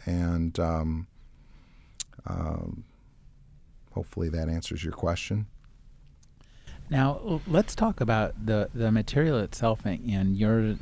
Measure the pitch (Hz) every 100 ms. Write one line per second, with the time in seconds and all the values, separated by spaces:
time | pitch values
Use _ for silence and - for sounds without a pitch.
0 | - 87 87 85 82 82 85 80 80 80
1 | 87 - - - - - - - - -
2 | - - - 87 80 80 - - - -
3 | - - - - - - - - - -
4 | - - 82 80 80 82 - 78 80 73
5 | 85 87 - 104 107 - - - - -
6 | - - - - - - - - - 139
7 | 135 143 226 160 - 165 214 - 226 -
8 | 113 110 98 - 107 107 101 117 110 110
9 | 107 139 160 127 95 - 113 110 107 87
10 | 120 98 95 98 107 113 110 104